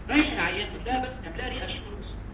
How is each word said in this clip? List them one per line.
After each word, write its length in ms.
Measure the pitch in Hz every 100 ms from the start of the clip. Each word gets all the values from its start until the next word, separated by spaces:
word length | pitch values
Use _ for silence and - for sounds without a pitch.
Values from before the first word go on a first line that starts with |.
| -
رايح 220 | 277 302
العيان 360 | 214 170 185 208
قول 120 | - 226
لها 200 | 254 262
بس، 60 | - 233
اعمل 120 | 233
لها 300 | 254 254 269
reassurance 400 | - 208 202 - - -